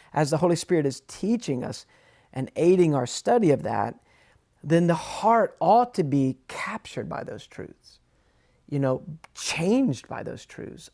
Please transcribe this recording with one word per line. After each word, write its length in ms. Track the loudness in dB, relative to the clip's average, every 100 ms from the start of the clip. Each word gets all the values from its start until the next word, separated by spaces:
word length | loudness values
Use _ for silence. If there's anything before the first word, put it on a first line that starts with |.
| _
as 180 | -2 0
the 60 | 2
Holy 200 | 2 0
Spirit 280 | 0 0
is 160 | 0 -4 -14
teaching 560 | -8 -2 -2 -2 -6
us 220 | -6 -10 -16 _ _ _ _
and 180 | -8 -8 0
aiding 380 | 4 6 4
our 120 | 2 -2
study 460 | -4 2 4 4
of 100 | 2
that, 360 | 0 -4 -4 -6 _ _ _ _ _ _
then 240 | 0 2 4
the 80 |
heart 640 | 0 -2 -2 2 4 2 0
ought 340 | 4 4 4
to 100 | 0
be 320 | 0 2 0 -2 -10
captured 600 | -10 -8 -10 -12 -12 -10
by 160 | -10
those 220 | -10 -14 -16
truths, 540 | -16 -16 -16 _ _ _ _ _ _ _ _ -8
you 100 | -2
know, 240 | 0 -2 -6 -16 -18
changed 720 | -12 -8 -4 0 2 2 -2 -8
by 140 | -12
those 220 | -12 -14
truths, 460 | -16 -16 -14 -16 -20